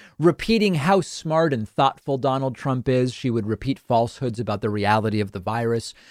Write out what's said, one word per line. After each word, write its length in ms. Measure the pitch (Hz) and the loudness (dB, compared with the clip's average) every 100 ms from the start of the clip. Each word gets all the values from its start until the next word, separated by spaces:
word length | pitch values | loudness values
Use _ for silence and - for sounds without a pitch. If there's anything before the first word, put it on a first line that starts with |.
| - - | -16 2
repeating 560 | 165 - - 226 208 165 | 2 2 2 2 2 2
how 240 | 151 196 | 2 2
smart 540 | - - 160 160 165 | 0 -6 -2 0 2
and 140 | 127 107 | 0 -4
thoughtful 500 | - 135 - - 135 | 0 0 0 -4 -2
Donald 380 | 135 135 135 117 | 0 -2 -4 -4
Trump 340 | 139 127 123 | -4 -2 0
is. 240 | 127 127 | 2 0
She 160 | - 127 | -2 -2
would 180 | 117 104 | -2 -2
repeat 320 | 107 131 135 | -4 -4 -4
falsehoods 600 | - 117 117 - 131 107 | 0 2 2 -2 -6 -4
about 200 | 107 104 | -4 -4
the 80 | 113 | -2
reality 520 | 104 101 107 107 104 | 0 2 2 2 -2
of 100 | 101 | -2
the 80 | 95 | -6
virus. 540 | 90 113 117 117 - - - | -6 -2 -2 -2 -4 -14 -20